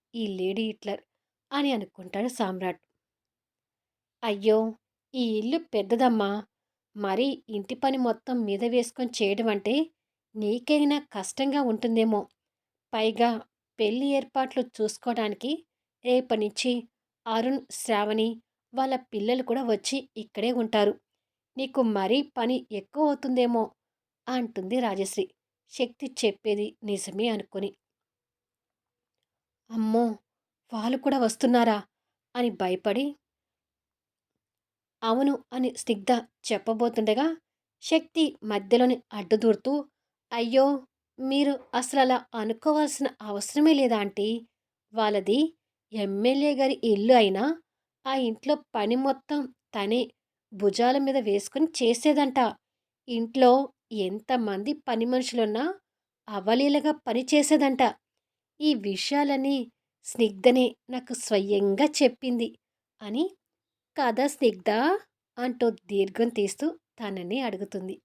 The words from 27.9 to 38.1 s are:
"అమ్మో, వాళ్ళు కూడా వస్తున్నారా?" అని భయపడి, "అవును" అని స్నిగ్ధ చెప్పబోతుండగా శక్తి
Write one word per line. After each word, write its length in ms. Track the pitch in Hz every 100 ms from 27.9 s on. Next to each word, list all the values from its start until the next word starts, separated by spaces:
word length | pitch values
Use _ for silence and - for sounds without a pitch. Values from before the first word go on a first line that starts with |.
| _ _ _ _ _ _ _ _ _ _ _ _ _ _ _ _ _ -
"అమ్మో, 340 | 226 220 226 233 208 _ _ _ _ _
వాళ్ళు 260 | 226 226 262
కూడా 200 | 269 269
వస్తున్నారా?" 600 | 226 - 262 240 233 208 - _ _ _ _ 247
అని 140 | 240
భయపడి, 560 | 185 185 185 214 208 285 285 _ _ _ _ _ _ _ _ _ _ _ _ _ _ _ _ _ _
"అవును" 320 | 226 233 277 269 -
అని 160 | 247 254 247
స్నిగ్ధ 340 | - 208 196 240 226 _
చెప్పబోతుండగా 840 | - 208 - 220 240 233 214 214 311 330 _ _ _ _
శక్తి 400 | - 320 320